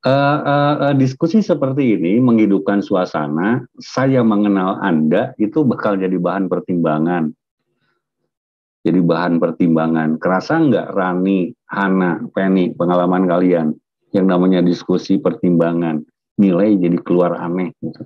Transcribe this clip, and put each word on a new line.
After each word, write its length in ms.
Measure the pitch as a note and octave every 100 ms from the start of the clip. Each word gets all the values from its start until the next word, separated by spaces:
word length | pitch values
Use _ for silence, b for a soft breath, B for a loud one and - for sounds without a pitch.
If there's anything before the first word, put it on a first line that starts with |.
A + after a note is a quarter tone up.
| B2+
Eh, 320 | C#3 C#3+ D3 C#3+
eh, 280 | C#3+ D3 D3 C#3+
eh, 80 | C#3
diskusi 480 | C3 C3 E3 A3
seperti 560 | G3 E3+ C3+ C3+ C3 F#2+
ini 240 | E2 A2
menghidupkan 560 | B2+ A2+ G#2+ G2 G2 G2+
suasana. 800 | F#2 F#2+ F2+ D#2+ D2 D#2 G2 B2+ B2 -
Saya 480 | - - C3+ C3+
mengenal 560 | A2+ G2+ G#2 G2 F#2 E2
Anda 560 | G2 D#2+ D#2 F2+ B2+ -
itu 320 | - D#3 C#3
bakal 320 | - G#2+ G2
jadi 160 | F#2 F#2
bahan 320 | F2 F#2 F#2
pertimbangan. 880 | F2+ - F2 E2 D#2 E2 F2 D#2 - _ _ _ _ _ _ _ _ _ _ _ _ _ _
Jadi 160 | - F2
bahan 400 | E2+ E2+ F2 E2+
pertimbangan. 800 | E2+ E2 F2 D#2+ D#2+ D#2+ D#2 D#2+
Kerasa 400 | F2 F#2 - D#3+
nggak, 320 | D#3 G2 -
Rani, 640 | G2 F#2 F2+ F#2+ F#2+ E2+ - _
Hana, 480 | G2+ G2 F#2+ F2+ E2 - -
Penny, 400 | F#2+ F#2+ F2 D#2
pengalaman 480 | E2+ F2+ F2 F#2 F#2
kalian 400 | F2 F2+ E2+ D#2 D#2 _ _ _
yang 160 | G2 F#2+
namanya 320 | F2+ F#2 F#2
diskusi 640 | F2 F2 - F2+ - G2
pertimbangan? 800 | F2+ E2 F2+ E2+ E2+ E2+ E2+ D#2 - _ _ -
Nilai 400 | G2 F2 G#2 G2+
jadi 240 | F2+ F2
keluar 400 | - F2 F2 D2
aneh 320 | F2 F2+ F2 -
gitu. 240 | - -